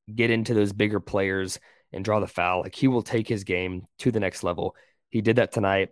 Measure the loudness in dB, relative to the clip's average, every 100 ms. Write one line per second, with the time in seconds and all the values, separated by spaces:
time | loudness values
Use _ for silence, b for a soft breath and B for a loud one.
0 | -10 0 2 2 2 2 2 2 0 0
1 | -2 -2 0 -2 -4 -8 b b b -8
2 | 0 0 0 -2 0 0 -4 0 2 2
3 | 0 -2 -2 -4 -2 -2 -2 -6 -10 -4
4 | 0 0 0 -2 -4 -2 -4 -8 b b
5 | _ -2 2 4 4 2 2 2 0